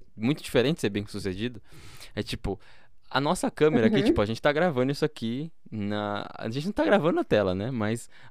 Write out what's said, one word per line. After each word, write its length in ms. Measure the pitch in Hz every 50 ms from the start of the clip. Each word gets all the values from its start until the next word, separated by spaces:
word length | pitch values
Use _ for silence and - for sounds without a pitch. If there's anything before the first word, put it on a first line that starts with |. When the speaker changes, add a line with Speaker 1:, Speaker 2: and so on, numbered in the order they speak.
| - - -
Speaker 1:
muito 260 | - 107 120 156 - -
diferente 340 | - - 131 113 135 170
de 40 | - -
ser 80 | 110
bem-sucedido, 720 | 101 104 101 - - 104 92 98 92 95 110 127 123 104 - - - - - - - - - - -
é 80 | 107 104
tipo, 360 | - - - - 104 92 - - - - - - - - - - -
a 100 | - 131
nossa 300 | 139 151 185 - - 254
câmera 360 | - - 151 156 156 247 -
aqui, 140 | 220 214 202
Speaker 2:
Uhum. 40 | 196
Speaker 1:
tipo, 160 | 247 339 -
a 60 | 104
gente 160 | 104 113 - -
tá 100 | 151 143
gravando 400 | 147 175 185 143 123 127 135 143
isso 120 | - 151
aqui 480 | 151 - - 117 113 117 135 156 165 - - - -
na, 580 | - 110 101 101 104 104 104 104 104 101 - - - -
a 100 | - 113
gente 160 | 117 139 151
não 60 | 196 208
tá 120 | - 311
gravando 320 | 311 214 - 139 165 302
na 80 | 359 277
tela, 300 | - - 107 101 95 92
né? 160 | 95 101 123
Mas 400 | 135 117 104 104 117 117 - - - - - -